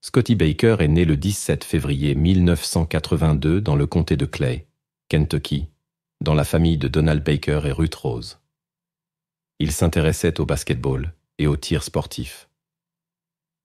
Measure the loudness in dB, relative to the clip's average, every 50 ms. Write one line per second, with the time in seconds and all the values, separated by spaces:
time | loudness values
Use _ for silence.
0 | -16 0 2 2 4 4 2 2 4 2 2 2 2 2 4 4 4 4 4 4
1 | 4 4 2 2 2 -2 -2 -2 -2 -4 -4 -4 -4 -4 -4 -2 -2 -2 -2 -2
2 | 0 0 0 2 2 4 4 4 4 4 2 0 -2 -2 -2 -2 -2 0 -2 -4
3 | -2 -2 -2 0 2 2 2 2 2 0 0 0 0 0 0 0 0 0 0 -2
4 | 0 0 0 0 0 -4 -4 -4 -2 -2 -2 -4 -10 _ _ _ _ _ _ _
5 | _ _ 0 0 0 2 0 -4 -4 -2 -4 -4 -4 -6 _ _ _ _ _ _
6 | _ _ _ _ -2 0 2 2 0 0 0 2 2 2 2 0 -2 -2 0 2
7 | 2 2 2 0 0 0 -2 -2 0 -2 -2 -2 -2 -4 -2 -2 -2 -2 -2 -6
8 | -8 -6 -6 -6 -10 -14 -18 _ _ _ _ _ _ _ _ _ _ _ _ _
9 | _ _ _ _ _ _ _ _ _ _ _ _ -2 -2 0 0 0 0 2 2
10 | 2 2 0 2 0 -2 0 0 -2 -2 -2 -4 -2 -4 -4 -2 -2 -2 -2 -2
11 | -4 -8 -10 _ _ _ _ -2 0 0 0 0 -2 -2 -4 -4 -4 -4 -6 -6
12 | -6 -6 -8 -10 -10 -12 -12 -20 -20 _ _ _ _ _ _ _ _ _ _ _
13 | _ _ _ _ _ _ _ _ _ _ _ _